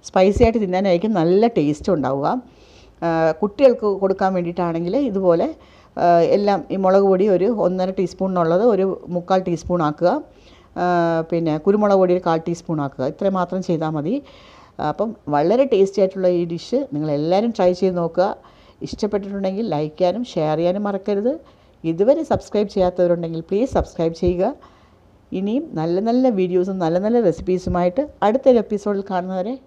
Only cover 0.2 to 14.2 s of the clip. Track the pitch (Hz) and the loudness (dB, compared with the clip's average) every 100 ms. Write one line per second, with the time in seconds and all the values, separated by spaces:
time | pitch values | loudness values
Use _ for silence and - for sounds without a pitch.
0.2 | 190 196 233 226 196 180 196 175 214 202 | 4 4 2 2 0 0 2 2 2 0
1.2 | 160 190 214 240 147 151 - 165 127 139 | 2 4 2 2 0 -2 -2 0 0 -2
2.2 | 147 247 - - - - - _ 170 165 | -2 -4 -8 -20 -20 -20 -20 _ -2 2
3.2 | 160 160 208 - 269 240 208 196 196 190 | 0 0 -4 4 4 4 -2 -2 -2 0
4.2 | 190 185 175 175 175 165 175 233 277 196 | 0 0 -4 -2 -4 -2 -2 -2 -2 0
5.2 | 185 170 254 - - - - - 175 170 | 2 2 0 -6 -20 -20 -16 -2 4 4
6.2 | 170 190 202 196 - 190 185 196 196 185 | 4 2 2 0 -2 -2 2 4 4 4
7.2 | 214 180 196 220 175 185 185 190 180 - | 4 2 2 0 0 0 -4 -2 -4 -2
8.2 | 190 180 165 175 240 196 190 - - 175 | -2 0 2 2 2 2 0 -2 -6 -8
9.2 | 175 190 180 165 - 175 151 151 175 277 | 0 0 0 -4 -2 0 0 2 0 0
10.2 | 302 - - - _ - 180 175 170 165 | -6 -20 -20 -20 _ -4 0 0 0 -2
11.2 | 165 170 165 151 196 208 208 196 185 180 | -2 -2 -2 0 2 2 4 4 4 2
12.2 | 180 160 165 170 - 156 139 - 131 151 | 0 -2 -2 -8 -4 -4 -4 -4 -6 -2
13.2 | 196 190 180 185 180 160 160 156 147 277 | -2 -2 -4 -4 -4 -2 -2 -4 -4 -6